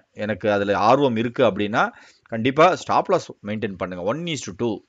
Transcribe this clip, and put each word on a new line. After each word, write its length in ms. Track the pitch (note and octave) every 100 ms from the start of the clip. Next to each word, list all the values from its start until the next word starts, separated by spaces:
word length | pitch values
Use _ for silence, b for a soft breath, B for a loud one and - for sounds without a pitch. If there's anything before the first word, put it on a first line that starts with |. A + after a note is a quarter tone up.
| _
எனக்கு 400 | - G#2 G2+ G#2+
அதுல 260 | G2+ G2+ F#2+
ஆர்வம் 380 | G#2 C3+ C#3 A2
இருக்கு 280 | A#2+ A#2
அப்படின்னா 460 | A#2 G2 G2+ A#2+ G#3 - B B
கண்டிப்பா 520 | - A2+ A#2 C3 F3 E3
ஸ்டாப் 360 | - A2 -
லாஸ் 200 | F3 - - G2+
மெயின்டெயின் 320 | G#2+ G#2+ F#2
பண்ணுங்க. 260 | F#2 F2+
ஒன் 200 | F#2 C#3+
is 100 | E3+
to 180 | D3 - F2
டூ. 240 | A#2+ G2+